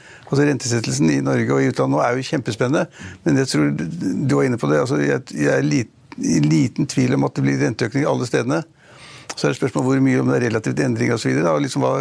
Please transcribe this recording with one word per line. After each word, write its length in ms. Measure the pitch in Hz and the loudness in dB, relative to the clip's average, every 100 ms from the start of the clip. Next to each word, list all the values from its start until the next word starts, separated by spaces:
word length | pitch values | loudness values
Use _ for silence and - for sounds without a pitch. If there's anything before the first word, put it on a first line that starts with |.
| - - - | -20 -20 -2
Altså, 160 | 139 147 | 2 2
rentesettelsen 640 | 135 117 117 120 131 160 | 0 0 -2 -2 0 2
i 40 | 139 | 2
Norge 280 | 135 131 113 | 0 0 2
og 80 | 135 | 2
i 60 | 135 | 2
utlandet 200 | 127 135 143 | 0 0 2
nå 60 | |
er 140 | 131 127 | 0 0
jo 60 | 131 | -2
kjempespennende. 560 | 156 120 110 127 165 175 - - - | -4 -4 -2 0 0 -2 -6 -18 -6
Men 160 | 170 135 | 0 2
jeg 100 | 135 | 2
tror, 220 | - 147 | 0 0
du 640 | 147 160 - 92 - 139 143 | -2 -6 -6 -4 -2 0 2
var 100 | 135 | 2
inne 140 | 120 | 0
på 100 | 143 | 0
det, 80 | 147 | 2
altså, 200 | 127 147 | 2 0
jeg, 220 | - 95 - | 0 -2 -4
jeg 180 | - 143 | -2 0
er 140 | 135 139 | 2 2
lit-, 300 | 143 110 _ - - | 0 -2 _ -18 -6
i 180 | - 165 | 0 2
liten 440 | 147 156 127 - 147 | 4 4 2 0 -2
tvil 280 | - 127 135 | 0 2 2
om 100 | 135 | 0
at 80 | - | 0
det 80 | |
blir 140 | 139 139 | 0 0
renteøkning 420 | 131 110 117 135 147 | -2 -2 -2 0 0
alle 200 | 127 120 | 0 0
stedene. 320 | 135 120 160 156 _ - - - - - | 0 0 -2 -4 _ -20 -20 -20 -18 -14
Så 140 | - 147 | -2 -2
er 40 | |
det 60 | 135 | 0
spørsmål 260 | 135 147 131 | -2 0 0
hvor 160 | 135 | 2
mye, 160 | 135 127 | 2 2
om 80 | 127 | 2
det 80 | 131 | 0
er 80 | 123 | 0
relativt 340 | 113 131 131 | 0 -2 -2
endring 260 | 135 113 120 | -2 0 0
og 80 | 117 | 0
så 120 | 131 | 0
videre, 160 | 131 170 | 0 2
da, 80 | 151 | 0
og 80 | |
liksom 180 | 139 147 | 0 0
hva, 80 | 131 139 | 0 0